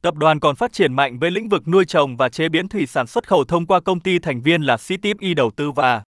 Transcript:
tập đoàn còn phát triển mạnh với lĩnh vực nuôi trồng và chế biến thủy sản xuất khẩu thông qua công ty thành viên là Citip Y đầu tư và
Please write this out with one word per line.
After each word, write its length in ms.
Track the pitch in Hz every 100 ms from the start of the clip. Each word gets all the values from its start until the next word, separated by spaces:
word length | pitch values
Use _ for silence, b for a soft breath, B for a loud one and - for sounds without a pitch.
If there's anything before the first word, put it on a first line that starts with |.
tập 120 | 170
đoàn 260 | 151 156 151
còn 160 | 151 139
phát 160 | 240
triển 200 | - 156
mạnh 260 | 131 139 120
với 120 | 165
lĩnh 180 | 185 226
vực 200 | 190 160
nuôi 160 | 185
trồng 320 | 180 165 139 120
và 120 | 127
chế 200 | - 160
biến 200 | 160 185
thủy 180 | 208 143
sản 200 | 143 120
xuất 220 | 233 -
khẩu 160 | 180
thông 220 | 131 170 170
qua 140 | 185
công 200 | 180 180
ty 180 | 190 175
thành 220 | 170 123
viên 220 | 135 170
là 140 | 139 117
Citip 420 | - 190 202 208
Y 160 | 190
đầu 160 | 160 120
tư 200 | - 147
và 320 | 139 131 117 101